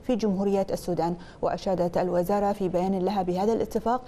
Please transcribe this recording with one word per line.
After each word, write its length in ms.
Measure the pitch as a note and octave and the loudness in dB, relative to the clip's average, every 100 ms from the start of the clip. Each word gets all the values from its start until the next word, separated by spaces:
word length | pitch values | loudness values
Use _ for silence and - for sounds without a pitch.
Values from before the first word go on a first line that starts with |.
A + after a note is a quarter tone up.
في 140 | - A#3 | -2 0
جمهورية 500 | G#3+ F#3 G3+ G3 F#3+ | 2 2 2 2 0
السودان. 420 | - - E3 E3+ F3 - - | -2 -2 0 0 -2 -8 -4
وأشادت 560 | E3+ F3 G3+ F3+ F3 E3 | -2 -2 -2 0 0 0
الوزارة 540 | F3+ F3 F3 G3+ G3+ | 0 0 2 2 2
في 160 | G3+ F#3 | 0 0
بيان 300 | F3 F#3 G3 | 0 0 0
لها 240 | F#3 G#3 | 0 0
بهذا 300 | F3+ F3+ G#3 | 0 0 2
الاتفاق 500 | A3+ G#3+ A3+ A3+ B3 | 2 0 -2 0 -2